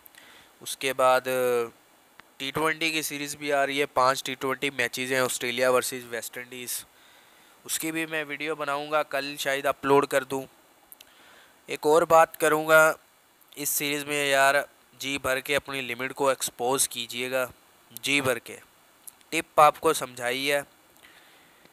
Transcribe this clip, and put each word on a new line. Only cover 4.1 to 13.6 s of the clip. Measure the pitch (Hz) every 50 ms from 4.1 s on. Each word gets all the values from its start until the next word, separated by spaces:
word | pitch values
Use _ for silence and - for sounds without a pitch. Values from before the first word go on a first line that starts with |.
| 135 127 -
टी | 143 131
twenty | - - 131 131 131 - 139
matches | 139 131 120 117 - 131 127 127
हैं | 135 131 127
Australia | 120 - - - 123 120 120 127 127
versus | 127 123 117 - 131 127 120
West | 117 117 113 110 - - 127
Indies, | 123 123 127 127 123 117 - - - - _ _ _ _ - - _ _ _ _ _ _ _ _ -
उसकी | 120 - - 160 160 160
भी | 160 160
मैं | 156 160 156 151
video | 143 143 139 147 156 156
बनाऊंगा, | 147 147 143 139 143 151 151 151 151 147
कल | - - 139 139 143 147
शायद | 147 - 143 135 139 143
upload | 143 131 - - 139 139 143 139
कर | 135 - 139 131
दूं। | 131 135 135 131 - _ _ _ _ _ _ _ _ - - - _ _ _ - - - - - - _ _ _ -
एक | 139 - -
और | 151 151 170 175
बात | 160 165 160 165 - -
करूंगा | - 160 156 151 156 156 160 160 160 156 160 147 - _ _ _ _ _ _ _ _ _ _ -
इस | -